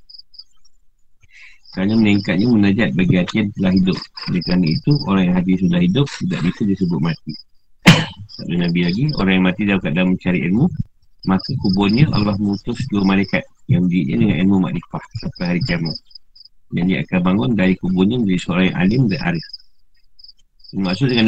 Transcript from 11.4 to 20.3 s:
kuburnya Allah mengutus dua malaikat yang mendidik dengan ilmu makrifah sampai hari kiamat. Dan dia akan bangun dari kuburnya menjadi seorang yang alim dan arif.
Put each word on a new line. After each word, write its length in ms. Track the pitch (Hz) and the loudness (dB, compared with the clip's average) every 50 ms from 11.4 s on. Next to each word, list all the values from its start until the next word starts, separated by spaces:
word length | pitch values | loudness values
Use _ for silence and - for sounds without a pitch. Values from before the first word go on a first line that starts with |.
| - - - - - | -2 -4 -4 -2 0
kuburnya 400 | 101 92 98 101 98 107 131 156 151 | 0 2 2 2 2 2 2 0 0
Allah 240 | - 107 104 104 101 | 0 0 0 -2 -2
mengutus 400 | 98 104 101 101 101 - 123 117 - 131 - | -2 -2 -2 -4 -4 -6 -8 -8 -6 -6 -4
dua 140 | 104 101 98 95 | -2 0 0 2
malaikat 320 | 98 98 98 - - 90 - - - _ - - | 2 0 0 -2 -4 -6 -6 -8 -16 _ -2 0
yang 160 | - 90 90 90 | 0 2 2 0
mendidik 320 | 87 90 73 67 - 117 | 0 0 -2 0 0 0
dengan 160 | 113 104 90 76 92 | 0 0 2 2 2
ilmu 120 | 98 98 95 90 - | 2 2 2 0 -2
makrifah 360 | - - - - - - - - - - | -4 -8 -8 -8 -12 -12 -12 -12 -12 -10
sampai 220 | - - - - 90 87 | -10 -10 -8 -6 -4 -4
hari 120 | 90 87 - | -2 -2 -2
kiamat. 320 | - 87 85 85 80 - - _ - - - - - - - - _ _ - - - - | -2 -4 -4 -4 -6 -8 -10 _ -20 -20 -20 -20 -20 -20 -20 -20 _ _ -20 -14 -10 -6
Dan 60 | 90 90 92 | -2 -2 0
dia 60 | 92 - - - | -2 -2 -4 -2
akan 120 | 95 90 87 | -2 0 0
bangun 260 | 92 92 107 127 131 113 | 2 0 0 0 0 0
dari 180 | 98 92 92 92 - | 2 2 2 0 0
kuburnya 400 | 92 90 92 90 95 104 123 127 | -2 -2 0 2 2 2 0 0
menjadi 200 | 113 95 92 85 - | 0 0 0 -2 -2
seorang 200 | - 82 90 92 87 | -2 0 0 0 0
yang 80 | 80 | 0
alim 260 | - 90 98 113 139 127 101 | 0 0 2 2 2 2 0
dan 120 | 87 73 - 87 | 0 -2 -2 -4
arif. 140 | 82 80 - - - - - - - - - - - _ - - - - - - | -4 -4 -8 -12 -18 -20 -20 -20 -20 -20 -20 -20 -20 _ -20 -20 -20 -20 -20 -20